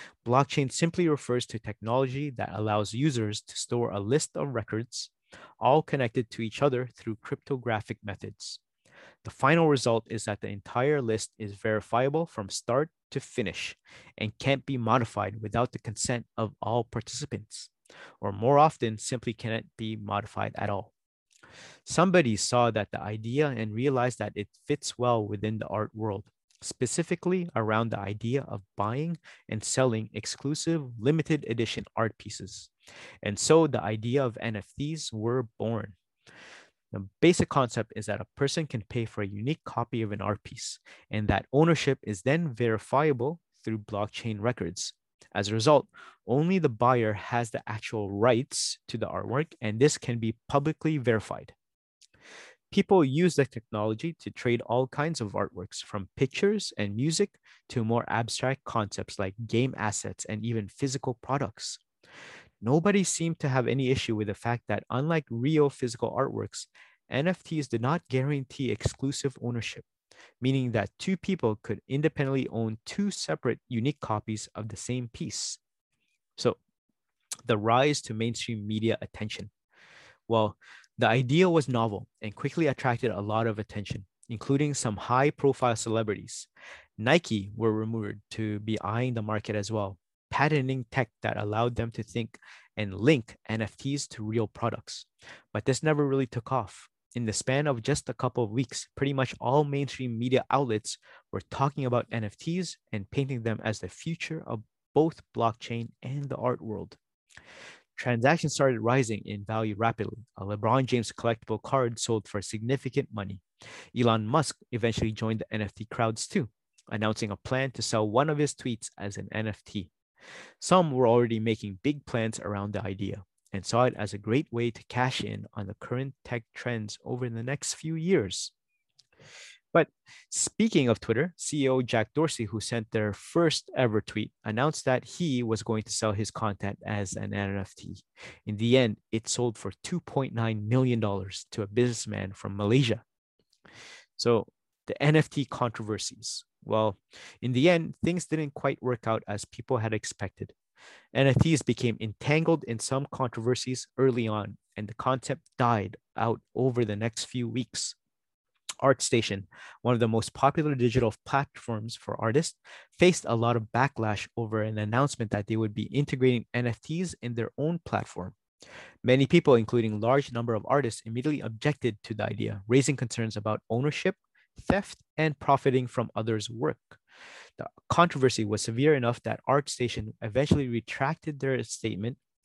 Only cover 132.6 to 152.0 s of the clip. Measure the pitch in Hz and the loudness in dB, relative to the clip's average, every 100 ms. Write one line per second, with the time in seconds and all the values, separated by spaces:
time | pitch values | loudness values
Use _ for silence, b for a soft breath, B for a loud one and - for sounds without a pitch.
132.6 | - 117 110 113 107 101 - 170 165 - | -4 -4 -2 0 0 -4 -2 2 2 2
133.6 | - - 123 107 - 107 107 _ 110 107 | -2 0 2 2 -2 -6 -6 _ -6 0
134.6 | 147 - 139 127 - - 170 127 113 110 | 0 0 0 0 -2 -4 -2 0 0 -2
135.6 | 107 110 - - 110 101 104 - 107 98 | -2 -4 -4 -2 -2 0 -4 -4 -4 -2
136.6 | 101 104 104 104 98 104 101 101 98 98 | -6 -6 -6 -4 -4 -6 -6 -4 -4 -4
137.6 | 95 - 85 98 _ B B B - 104 | -8 -12 -16 -16 _ B B B -8 0
138.6 | 117 127 117 101 _ 113 - - 123 110 | 6 6 6 0 _ -4 -2 -2 -2 -4
139.6 | 101 - - 175 - 143 131 113 113 107 | -10 -10 -8 -8 -4 -2 -2 -2 -2 -2
140.6 | 104 127 131 117 107 98 95 - - - | 0 2 4 2 0 -2 -6 -12 -10 -8
141.6 | 98 107 123 113 110 104 95 95 - 98 | -2 2 2 0 -6 -6 -6 -8 -8 -2
142.6 | 104 131 117 - - _ _ _ _ _ | 4 4 4 0 -6 _ _ _ _ _
143.6 | B B B B B - 123 117 - _ | B B B B B -2 2 2 0 _
144.6 | _ _ - - 147 156 - - 131 - | _ _ -10 0 6 6 4 -2 -4 -2
145.6 | 120 - 107 104 - - - - - _ | -2 -2 -4 -4 -6 -8 -10 -12 -14 _
146.6 | 107 110 110 95 _ B B B 120 123 | -2 2 2 -2 _ B B B -2 4
147.6 | 160 170 160 - 160 175 - 156 147 - | 6 4 0 -4 -2 -2 -2 -2 -2 -2
148.6 | 143 131 123 123 113 110 - 104 - - | -2 -2 -2 -2 -2 -2 -2 -8 -8 -12
149.6 | - 127 110 107 - - 98 - 107 _ | -2 -2 0 -2 -4 -8 -10 -10 -14 _
150.6 | _ B B B B 127 135 123 165 151 | _ B B B B 4 4 6 4 4
151.6 | - 117 120 110 | 2 0 0 -2